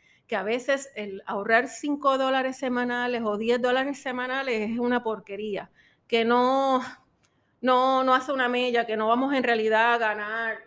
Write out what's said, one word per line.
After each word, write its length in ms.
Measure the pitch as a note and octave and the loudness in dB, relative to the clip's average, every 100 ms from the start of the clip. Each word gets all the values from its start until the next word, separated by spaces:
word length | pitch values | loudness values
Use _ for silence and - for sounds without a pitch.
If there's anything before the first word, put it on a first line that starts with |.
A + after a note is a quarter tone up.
| _ _ _ | _ _ _
que 80 | G#3 | -4
a 80 | |
veces 480 | F#3+ A#3+ B3+ C4+ C4+ - | -2 -2 0 -2 -4 -10
el 280 | G#3 G3 - | -10 -10 -8
ahorrar 440 | G#3 G#3 A3+ C4 | -6 2 2 2
cinco 480 | - D4 C#4+ C#4+ C4+ | -4 -4 -2 0 2
dólares 400 | C4 C4+ C4 C4 | 2 0 -2 -4
semanales 640 | C4 B3 B3 A#3+ B3 A#3+ | -4 -2 -2 -2 -2 -2
o 140 | A3 G#3 | -2 -2
diez 240 | A3+ B3 | 0 0
dólares 400 | B3 B3+ C4+ C#4 | 2 0 -2 -4
semanales 680 | C4+ B3 B3+ C4+ C4+ A3 G#3+ | -6 -6 -4 -4 -2 -4 -2
es 80 | A#3 | -2
una 240 | A#3+ B3 | 0 0
porquería, 680 | A#3 G#3 - G3 G#3+ F#3+ - _ _ _ _ | -2 -6 -8 -10 -8 -8 -10 _ _ _ _
que 200 | A#3 A3+ | 0 4
no, 560 | A#3+ B3 C4+ C4+ C4 A#3+ - _ _ _ _ _ _ | 4 4 2 2 0 -2 -10 _ _ _ _ _ _
no, 420 | B3 B3+ C4 C4 | 2 4 4 2
no 100 | C4 | 4
hace 200 | B3+ C4+ | 2 2
una 160 | C4+ B3 | 0 0
mella, 360 | B3 B3 A#3 A3+ | 0 0 0 0
que 120 | G#3+ | -2
no 100 | A3 | 2
vamos 260 | A#3+ C4+ | 2 2
en 100 | C#4 | 2
realidad 500 | B3 A#3 A3 A3 A#3 | 2 2 4 4 4
a 40 | A#3+ | 4
ganar 600 | A3 G#3 G#3 A3+ A3+ G#3+ | 0 -2 -4 -4 -4 -6